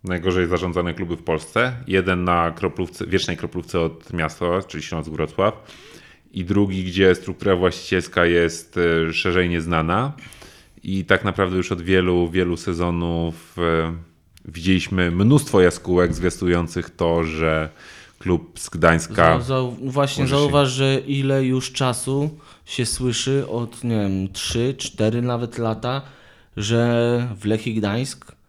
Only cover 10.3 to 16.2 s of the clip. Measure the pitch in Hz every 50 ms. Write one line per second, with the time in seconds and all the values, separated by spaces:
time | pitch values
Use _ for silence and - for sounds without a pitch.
10.3 | - - - - - - - _ _ - - - 95 95 87 - 101 92 - 104
11.3 | 90 - 98 90 90 92 87 - 95 87 85 87 92 92 90 92 90 87 87 85
12.3 | 82 92 90 87 85 82 - - 87 82 87 87 87 85 87 85 85 85 82 82
13.3 | 82 82 - - - - 85 85 82 80 82 82 82 85 82 - _ _ _ _
14.3 | _ - _ - 78 82 80 90 95 90 - - 101 90 90 87 85 90 101 113
15.3 | 143 147 - - - 101 90 87 80 - - - 90 87 90 85 82 85